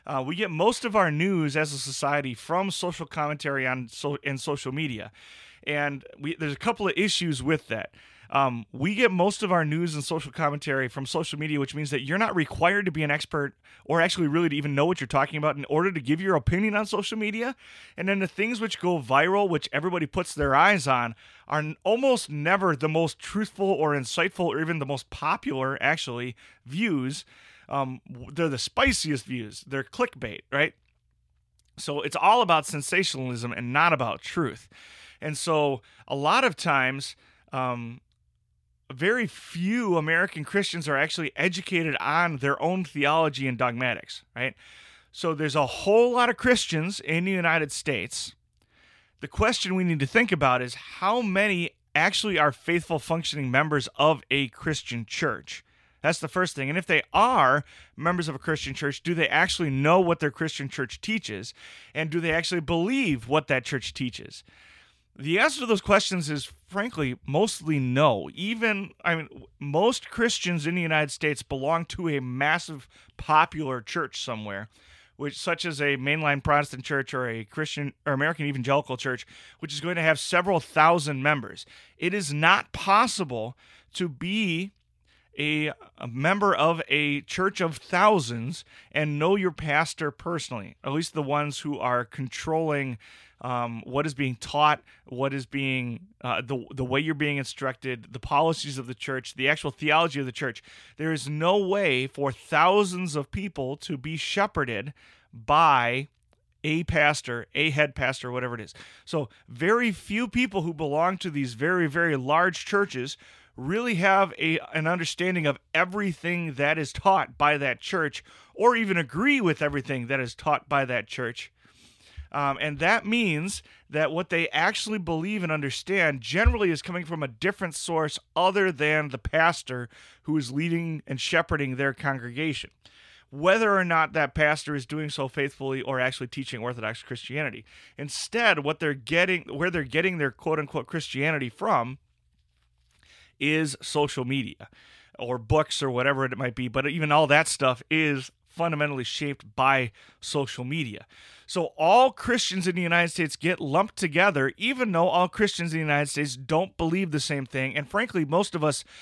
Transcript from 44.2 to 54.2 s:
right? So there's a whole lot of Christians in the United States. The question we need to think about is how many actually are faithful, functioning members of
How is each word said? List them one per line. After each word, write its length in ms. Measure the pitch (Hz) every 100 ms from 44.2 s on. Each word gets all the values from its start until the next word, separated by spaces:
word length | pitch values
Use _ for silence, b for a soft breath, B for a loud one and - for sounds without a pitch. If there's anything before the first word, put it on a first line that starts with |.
| - 117
right? 180 | 131 - B B B B B
So 220 | - 170
there's 220 | 151 151 147
a 100 | 131
whole 460 | - 196 220 240
lot 160 | 247 240
of 80 | -
Christians 600 | 247 240 - 160 170 -
in 260 | - 165 190
the 60 |
United 400 | 185 170 165 147
States. 640 | - 156 117 113 - - - _ _ b b b b b _
The 80 | -
question 460 | - 220 247 185
we 100 | 185
need 160 | 180 156
to 40 | 135
think 260 | 226 226
about 300 | 165 135 127
is 140 | 123 -
how 480 | - - 190 240
many 480 | 214 190 208 180 170 - _ 147
actually 420 | 180 - 214 160
are 140 | 151
faithful, 480 | - - 170 - 156
functioning 500 | - 165 - 147 127
members 400 | 131 156 147 117 -
of 260 | 151 139